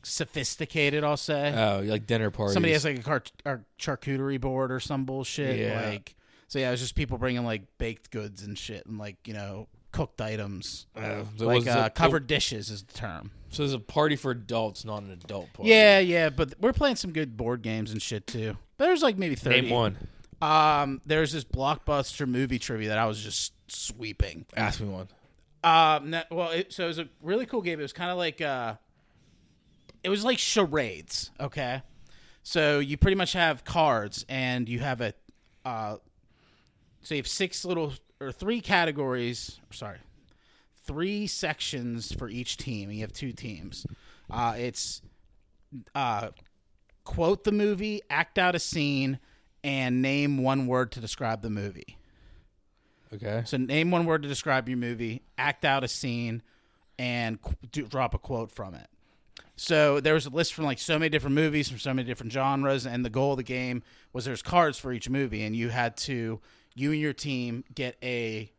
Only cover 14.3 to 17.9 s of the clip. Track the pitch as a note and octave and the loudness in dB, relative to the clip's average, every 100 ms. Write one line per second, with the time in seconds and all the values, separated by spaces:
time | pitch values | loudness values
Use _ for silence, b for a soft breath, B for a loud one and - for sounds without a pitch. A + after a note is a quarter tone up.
14.3 | A#2+ G2+ A#2 A2+ G2 A2 G#2 G2+ F#2 - | -6 -2 -2 -2 -6 -8 -8 -10 -16 -10
15.3 | G2 F2+ - A3 A3 G#3+ G3 F#3 E3+ D#3+ | -10 -10 -2 8 12 12 10 8 4 4
16.3 | C3+ D3 - A3 C4 D4 A#3+ F#3+ D#3 D3 | 2 -2 2 2 4 2 2 -2 -4 -4
17.3 | A2 A#2 B2 A2 A2 G#2+ | -2 -2 -2 -2 -2 -2